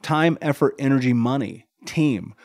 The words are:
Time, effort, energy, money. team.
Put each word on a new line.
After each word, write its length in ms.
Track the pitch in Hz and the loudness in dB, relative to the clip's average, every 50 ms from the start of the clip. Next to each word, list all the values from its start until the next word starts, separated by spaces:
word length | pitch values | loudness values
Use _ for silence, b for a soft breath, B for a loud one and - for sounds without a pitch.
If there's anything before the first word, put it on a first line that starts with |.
Time, 360 | - - 156 156 160 170 160 - | -4 -2 0 2 2 2 0 0
effort, 340 | - 151 139 - 151 135 - - | -2 -2 0 2 2 0 0 0
energy, 320 | 139 135 139 135 127 127 | 0 2 2 2 2 2
money. 560 | 123 117 117 120 135 139 120 - 110 113 - _ _ _ - | 2 2 2 0 0 -2 -4 -6 -10 -14 -18 _ _ _ -14
team. 480 | - - 165 156 147 123 92 - - 107 b | -6 -2 0 0 0 0 -2 -6 -10 -18 b